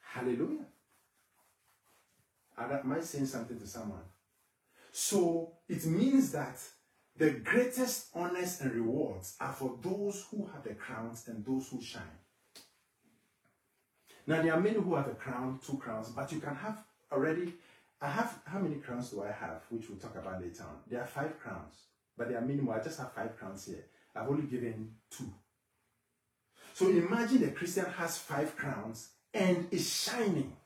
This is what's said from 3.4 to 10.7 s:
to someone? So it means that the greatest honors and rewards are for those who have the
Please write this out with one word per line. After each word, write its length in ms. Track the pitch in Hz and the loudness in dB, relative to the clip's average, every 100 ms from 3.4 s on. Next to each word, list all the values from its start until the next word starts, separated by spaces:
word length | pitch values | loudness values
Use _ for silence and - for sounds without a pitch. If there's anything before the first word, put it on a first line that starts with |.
| 117 117 | -6 -8
to 80 | 98 | -10
someone? 380 | 120 107 87 - _ _ _ _ _ _ _ - | -8 -8 -8 -12 _ _ _ _ _ _ _ -14
So 640 | - - 196 175 165 165 - _ | -4 2 6 6 4 0 -10 _
it 160 | 156 160 | -2 2
means 440 | 170 262 269 - | 4 8 8 6
that 280 | 143 - - - - _ _ _ - | 2 -4 -6 -16 -18 _ _ _ 4
the 140 | 156 | 6
greatest 800 | 127 113 240 247 254 247 - - | 6 4 6 6 4 0 0 -6
honors 460 | 170 175 180 180 - | -4 -2 0 -2 0
and 120 | 135 | 0
rewards 640 | 117 113 139 - 95 - - | 2 2 2 0 -2 -10 -8
are 120 | 101 | -6
for 240 | - 131 123 | -4 -4 -2
those 420 | 175 196 202 202 - | -2 0 0 -4 -6
who 180 | 208 202 | -6 -6
have 100 | 147 | -6
the 120 | 113 | -8